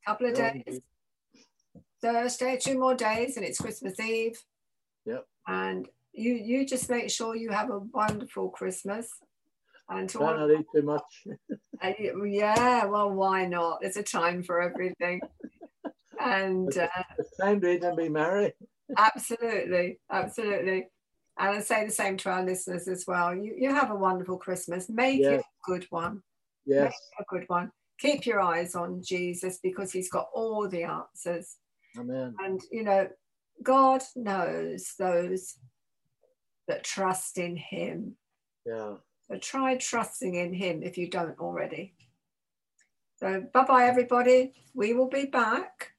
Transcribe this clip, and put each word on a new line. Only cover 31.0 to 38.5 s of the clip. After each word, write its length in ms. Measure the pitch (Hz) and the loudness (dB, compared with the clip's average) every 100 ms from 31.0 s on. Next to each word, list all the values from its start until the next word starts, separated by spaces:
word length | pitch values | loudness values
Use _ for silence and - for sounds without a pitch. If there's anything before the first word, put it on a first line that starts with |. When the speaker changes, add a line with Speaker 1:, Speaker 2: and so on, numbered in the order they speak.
| - - 175 175 185 - _ _ _ 233 | -10 -12 -6 -6 -8 -20 _ _ _ -12
Speaker 2:
Amen. 340 | - 262 262 226 | -8 -6 -6 -6
Speaker 1:
And, 160 | 190 190 - | -6 -6 -6
you 100 | 233 | -6
know, 240 | 208 196 190 - _ _ _ _ | 2 4 2 -4 _ _ _ _
God 400 | 254 262 262 262 262 - | 4 6 6 4 0 -8
knows 800 | 220 196 170 165 165 170 - - | -4 -2 0 -2 -6 -6 -10 -4
those 600 | 185 175 175 185 - - - _ _ _ _ _ _ _ _ _ - | 0 2 0 -4 -6 -18 -20 _ _ _ _ _ _ _ _ _ -6
that 160 | - | -4
trust 540 | - - 190 185 - - | -4 -2 0 0 -4 -4
in 180 | 175 175 | -4 -6
him. 580 | - 170 170 165 - - _ _ _ | -10 -6 -6 -6 -10 -12 _ _ _